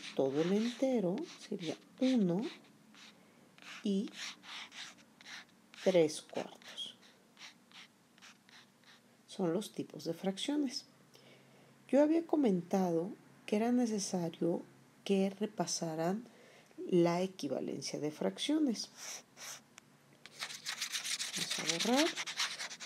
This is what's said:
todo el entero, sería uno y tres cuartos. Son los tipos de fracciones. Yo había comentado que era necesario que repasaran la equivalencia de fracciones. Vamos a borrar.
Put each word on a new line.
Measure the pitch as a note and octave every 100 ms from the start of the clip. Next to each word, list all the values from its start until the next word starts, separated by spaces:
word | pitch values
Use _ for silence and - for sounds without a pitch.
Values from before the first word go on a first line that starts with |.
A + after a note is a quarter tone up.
| - -
todo | C3+ C#3
el | E3+
entero, | G3+ A#3 A#3+ C4+ B3 F3+ G#3 F4 - -
sería | G3+ D#3+ - - -
uno | C4 C4 F#3 E3+ D4 - - - - - - - - - - - - -
y | G#3 G3 B3+ - - - - - - - - - - - - - - _ _ -
tres | - F3+ D#3 -
cuartos. | - - - - - - - - - - _ - - - _ - - _ _ - - - - - - _ - - _ - -
Son | - F3+
los | E3+ G#3
tipos | - C#3 -
de | D3
fracciones. | E3 F#3+ G3 - D4 C#4 - - - - - - - - - - - -
Yo | C4
había | D4+ E4 E4
comentado | D#4+ C4 F#3 E3+ G3 F#3 E3 F3+ - - - -
que |
era | G#3+ A#3
necesario | B3 A#3+ G#3+ G3 F#3 E3 - E3+ F3 - - - -
que | - G3 F#3+
repasaran | G3 G#3 - F3 - E3+ D#3+ E3 G#3 - - - - - - F4+
la | F3+ E3+ F3
equivalencia | F#3+ - C#3+ C3 - - C#3 D3
de | D3
fracciones. | D3+ F#3 F#3+ - D#4 D4 G#3 - - - - - - - - - - - - _ - - - - - - - - - - - -
Vamos | - E3+ -
a | E3 E3+ G3+
borrar. | B3+ E4 - - - - - - -